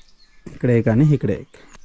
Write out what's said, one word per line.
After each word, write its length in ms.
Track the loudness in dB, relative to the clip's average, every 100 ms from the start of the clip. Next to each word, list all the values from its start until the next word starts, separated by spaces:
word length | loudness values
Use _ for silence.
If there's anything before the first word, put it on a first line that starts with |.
| -20 _ _ _ -20
इकडे 320 | -6 0 0
एक 80 | 2
आणि 260 | 2 2
इकडे 200 | 0 -2
एक. 120 | -6 -12 -20 -20 -20